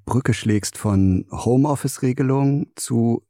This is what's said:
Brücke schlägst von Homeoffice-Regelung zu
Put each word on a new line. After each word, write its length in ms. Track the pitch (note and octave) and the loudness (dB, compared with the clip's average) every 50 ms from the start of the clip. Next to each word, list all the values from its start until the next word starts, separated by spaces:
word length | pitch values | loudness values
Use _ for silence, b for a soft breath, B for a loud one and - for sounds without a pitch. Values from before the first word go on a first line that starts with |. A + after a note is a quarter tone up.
| - | -4
Brücke 280 | - A2 B2 - - A2+ | -2 -2 0 0 0 0
schlägst 420 | - - A2+ G#2+ G#2 - - - | 0 0 0 0 0 -2 -4 -8
von 520 | - - G#2+ G2+ G2 F#2+ F#2+ F#2 F2+ - - | -6 -2 0 2 4 4 4 2 0 -2 -6
Homeoffice-Regelung 1400 | - E2+ - A2+ B2 C3 C#3+ D3+ C#3+ - - C3+ - - - B2+ B2+ C#3 C3+ C3 C3+ C#3 C#3 C#3 C#3 C#3+ - - _ | -8 -4 0 2 2 4 2 2 0 -2 -4 -6 -6 -4 -4 -2 -2 0 0 0 0 2 2 0 0 -2 -4 -6 _
zu 460 | - - - A#2+ A#2 A#2 A#2 A#2 - - | -12 -6 -2 0 0 2 2 0 -2 -4